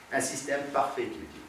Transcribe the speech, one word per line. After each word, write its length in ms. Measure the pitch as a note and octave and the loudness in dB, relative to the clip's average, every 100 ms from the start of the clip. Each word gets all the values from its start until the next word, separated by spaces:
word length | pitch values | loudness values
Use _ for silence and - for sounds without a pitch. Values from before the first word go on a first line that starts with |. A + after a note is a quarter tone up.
| - | -2
Un 100 | C#3 | 0
système 400 | C3 - C#3+ C#3+ - | 2 0 0 0 2
parfait, 300 | C#3 - - | 2 4 2
qu'il 160 | - - | -2 -2
dit. 260 | - - | -10 -12